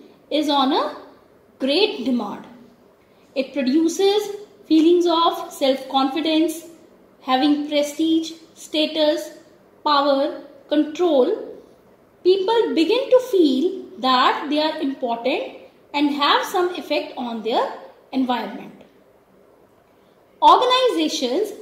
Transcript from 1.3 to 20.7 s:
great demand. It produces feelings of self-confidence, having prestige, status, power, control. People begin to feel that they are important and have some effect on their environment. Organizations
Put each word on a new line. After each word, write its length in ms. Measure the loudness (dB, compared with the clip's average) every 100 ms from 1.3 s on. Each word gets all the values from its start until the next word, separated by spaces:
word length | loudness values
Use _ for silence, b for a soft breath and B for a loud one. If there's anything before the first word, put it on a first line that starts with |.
| _ _ -6
great 460 | -2 2 0 -2 -4
demand. 400 | -2 -4 -10 -16 -20 -20 _ _ _ b b b -6
It 180 | -4
produces 840 | -4 0 2 0 2 2 2 -2 -8 -16 -14 0
feelings 400 | 4 6 4 4
of 460 | 2 2 0 -8
self-confidence, 1120 | -2 0 0 -2 -2 0 -2 0 2 0 -2 -14 -20 -20 -20 _ _
having 460 | -2 2 2 0 0
prestige, 640 | -2 -2 0 0 0 -2 -10 -20 -20
status, 760 | -6 -2 0 2 0 0 -6 -16 -20 -20 _ _
power, 580 | 0 2 2 2 0 -4 -14 -20 -2
control. 920 | 0 0 0 2 4 2 -2 -8 -16 -20 _ _ _ _ _
People 500 | 2 2 2 2 2
begin 360 | 2 2 0 4
to 100 | 2 4
feel 540 | 2 4 2 0 -4 -12 -4
that 480 | 0 2 2 0 -2
they 120 | -2
are 180 | -2 -2
important 800 | -6 -4 -6 -4 -2 -4 -6 -14 b b _
and 180 | -2 0
have 340 | 0 2 0 0
some 280 | -2 -2 -4
effect 380 | -4 -4 -4 -10
on 260 | -10 -8
their 300 | -4 -2 -2 -6 -18 -20 _
environment. 600 | -4 -2 -4 -6 -12 -16 -20 -20 _ _ _ _ _ _ _ _ _ _ _ _ _ _ _
Organizations 1120 | 6 6 4